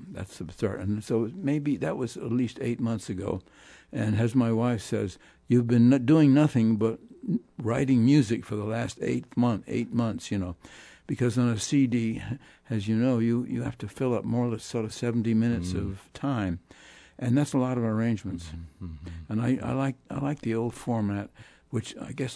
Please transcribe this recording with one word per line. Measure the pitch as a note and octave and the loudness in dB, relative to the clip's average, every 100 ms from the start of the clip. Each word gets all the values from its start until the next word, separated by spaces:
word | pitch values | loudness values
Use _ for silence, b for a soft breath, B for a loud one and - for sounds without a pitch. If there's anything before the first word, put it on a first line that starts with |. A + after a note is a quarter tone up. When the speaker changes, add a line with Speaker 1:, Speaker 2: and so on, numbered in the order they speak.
| E3+ | -12
Speaker 1:
that's | - F#2+ - | -12 -12 -12
the | D#2 | -12
start. | - G2+ - | -4 -4 -4
And | G2 G#2 | -4 -4
so | - A#2 A2+ | -2 -2 -2
maybe | G3 C#3+ D3 C#3+ A2 | -4 -2 -2 0 -2
that | D#3 G3 | -2 -4
was | A#2+ - | -6 -6
at | A2+ | -2
least | A#2+ A#2 - | 0 0 -2
eight | A#2+ A#2 | -4 -2
months | A#2 A2 - | -2 -2 -6
ago. | F#2+ - F#2+ - B B B B | -6 -4 -6 -8 B B B B
And | A#2 G#2+ G#2+ | -2 0 2
as | A#2 | 2
my | C3 A#2 | 4 2
wife | A2+ A#2+ A2+ | 2 0 -2
says, | - G#2+ G2+ - b b - | -4 -4 -4 -10 b b 2
"You've | A#2+ A#2+ | 2 6
been | A#2+ A#2+ | 6 8
n-, | C3+ A#2+ | 6 6
doing | D#3+ C#3+ | 8 8
nothing | C#3 D3+ A#2+ A2 G#2+ | 8 6 4 2 4
but | A2+ A#2 - - G#3 | 2 -2 -12 -12 -4
n-, | - - - | -4 -4 -6
writing | A2 B2+ C3+ B2 | -2 0 2 4
music | A#2+ D3 G#2 A2+ | 6 6 4 0
for | - G#2 | -2 -6
the | |
last | G#2 A2+ A#2 - | -4 -4 -6 -4
eight | - B2 - A#2 | -4 -4 -2 0
month, | A#2+ G#2 - | 2 0 -2
eight | A2+ A#2+ | -4 -2
months, | A#2 A2+ A#2+ - | -2 -2 -4 -4
you | G2+ | -4
know." | F2+ - B B B B - | -4 -8 B B B B -8
Because | - A#2+ B2 | -2 0 2
on | A#2+ | 0
a | A2 | 0
C | - C#3+ B2+ | 0 2 4
D, | A#2+ A2+ - F#2+ C3 B B - | 2 -2 -4 -8 -10 B B -6
as | A2 G2+ | -4 0
you | |
know, | A2 B2+ A#2 | 2 2 2
you, | A#2 A#2 | 2 0
you | A#2+ A#2+ | -2 -6
have | A#2+ - | -6 -8
to | G#2+ | -12
fill | - C3 | -4 -2
up | A2 | -2
more | A2 A#2 A#2+ | 0 -2 -2
or | |
less | A2+ | -4
sort | - A#2 | -6 -6
of | A2 | -6
seventy | - A#2+ A#2 A2 | -4 -2 0 2
minutes | A2 A#2 F#2 F2+ | 2 2 0 -2
Speaker 2:
Mm. | F#2+ | -4
Speaker 1:
of | E2 G2 - | -4 -8 -16
time. | - C#3+ A#2+ F#2+ F2 - B B B B - | -8 -4 -2 -2 -4 -10 B B B B -6
And | B2 C3+ | 0 2
that's | D3 | 2
a | C3+ | 0
lot | B2+ B2 | 0 0
of | |
arrangements. | A2+ A2 A#2 A2 F#2+ F2 E2 | 0 0 0 -2 -4 -10 -10
Speaker 2:
Mm-hmm, | E2 E2 - | -12 -14 -14
mm-hmm. | F2 D2+ E2+ E2 D2+ | -12 -12 -12 -14 -6
Speaker 1:
And | G#2+ | -2
I, | A#2+ C3 A#2+ | 0 0 -2
I | |
like, | C3 C3+ - - | -2 -4 -6 -10
I | - | -6
like | C#3+ D3+ | -4 -4
the | A2+ | -4
old | A2+ A#2 | -2 -2
format, | - - A2+ G2+ G2+ - B B B _ | -4 -4 -2 -2 -4 -6 B B B _
which | A#2 - - | -6 -6 -12
I | - | -10
guess | C#3+ C3 | -6 -6